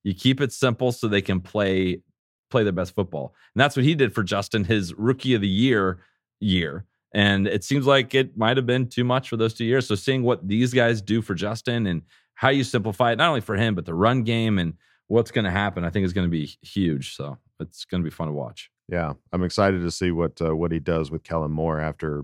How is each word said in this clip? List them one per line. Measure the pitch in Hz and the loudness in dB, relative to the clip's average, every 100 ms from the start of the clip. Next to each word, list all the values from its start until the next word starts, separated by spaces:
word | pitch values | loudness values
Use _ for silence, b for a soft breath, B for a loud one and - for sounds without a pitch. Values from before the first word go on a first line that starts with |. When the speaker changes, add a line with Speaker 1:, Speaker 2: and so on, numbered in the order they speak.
Speaker 1:
You | 101 | -6
keep | 90 127 131 | 0 0 2
it | 135 | -2
simple | - 131 113 127 | 0 0 0 -2
so | 120 113 | -2 0
they | 101 | 0
can | 98 95 | 0 -4
play, | 90 107 101 95 92 87 _ _ _ _ _ | -2 -2 0 2 0 -2 _ _ _ _ _
play | 123 | 0
their | 104 | 2
best | 90 87 - | 0 -4 -4
football." | 92 76 64 b b | -4 -4 -10 b b
And | 117 | 0
that's | 139 139 | 2 4
what | 135 | 2
he | |
did | 165 120 117 | 4 2 0
for | |
Justin, | 92 101 - 110 | 0 -2 0 0
his | 92 110 87 80 | 2 0 0 -2
rookie | 110 131 131 117 | -2 0 0 0
of | |
the | 101 | 2
year | 95 131 110 95 90 b b _ - | 2 4 4 2 -2 b b _ -6
year. | 104 92 80 80 - _ _ | 0 2 0 -6 -14 _ _
And | 104 101 98 98 | 2 2 4 2
it | 101 | -2
seems | - 139 135 | 0 0 4
like | 135 - 135 | 4 4 0
it | 131 - | 0 0
might | 110 131 | 0 2
have | 120 | 2
been | 127 120 | 0 0
too | - | -2
much | 123 127 - | 0 0 -2
for | 113 | -2
those | 113 | -2
two | - 117 | -2 0
years. | 131 123 | 0 0
So | 104 | -2
seeing | - 131 | 0 0
what | 120 110 92 | 2 0 0
these | 107 127 | 0 2
guys | 127 117 113 | 2 2 2
do | 101 113 | 0 -2
for | 107 87 | -2 -4
Justin | 101 117 - 117 101 | -4 -4 -4 -2 -2
and | 82 - b b | -2 -6 b b
how | - 131 | 0 2
you | 139 | 2
simplify | 120 123 107 92 120 | 2 0 -2 0 0
it, | 113 | 4
not | 170 | 2
only | 139 | 2
for | - 101 | 0 0
him, | 117 92 | 2 0
but | 85 | -2
the | |
run | 82 110 127 | 2 4 4
game | 113 113 113 101 | 0 0 2 2
and | 85 78 _ _ - | 0 -4 _ _ 0
what's | 110 110 | 0 2
gonna | 123 98 | 0 0
happen, | 95 101 92 | 0 -2 -2
I | 85 | -2
think | 101 95 | 0 0
is | |
gonna | 95 87 | 0 0
be | 82 73 - | -2 -4 -10
huge. | - 101 87 71 67 - | -8 -2 0 0 -6 -12
So | 71 67 _ - | -12 -14 _ -16
it's | 78 - - | -16 -14 -8
gonna | 92 | -4
be | 80 | -4
fun | - 80 | -6 -6
to | |
watch. | 73 64 - - _ - | -6 -8 -12 -20 _ -6
Speaker 2:
Yeah, | 87 78 69 - | -4 -4 -6 -6
I'm | 90 | -4
excited | 87 - 98 95 | -2 2 2 2
to | 87 | -2
see | - 90 | -2 -2
what, | 85 82 - | 0 -2 -2
uh, | 82 80 | -2 0
what | 85 | 0
he | 82 | -2
does | 69 82 71 | -2 -2 -2
with | 80 | -8
Kellen | - 82 76 | -6 -4 -4
Moore | 78 82 78 | -2 -2 -2
after | 78 73 78 73 | -4 -6 -6 -6